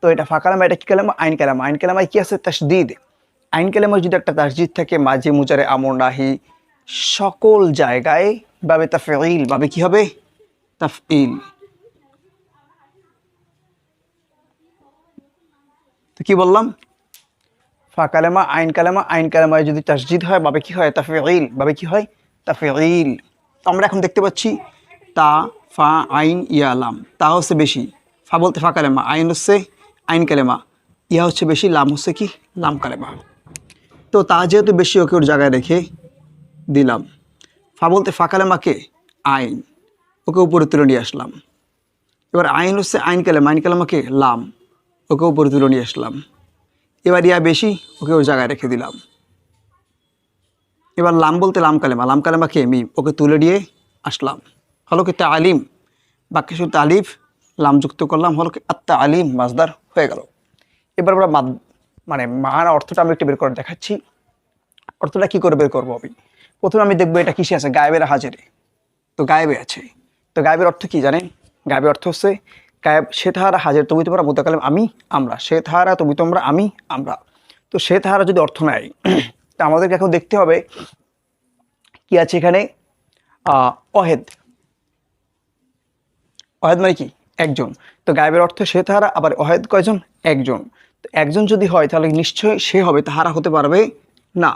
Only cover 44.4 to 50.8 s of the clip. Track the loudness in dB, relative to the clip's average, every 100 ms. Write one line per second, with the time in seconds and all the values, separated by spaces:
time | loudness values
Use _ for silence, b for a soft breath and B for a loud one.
44.4 | -6 -18 _ _ _ _ _ 0 0 2
45.4 | 2 4 2 2 -2 -8 -10 -10 -16 _
46.4 | _ _ _ _ _ _ 0 4 4 4
47.4 | 2 0 0 -4 -10 -12 0 2 2 2
48.4 | -2 -4 -4 -6 -6 -16 -20 _ _ _
49.4 | _ _ _ _ _ _ _ _ _ _
50.4 | _ _ _ _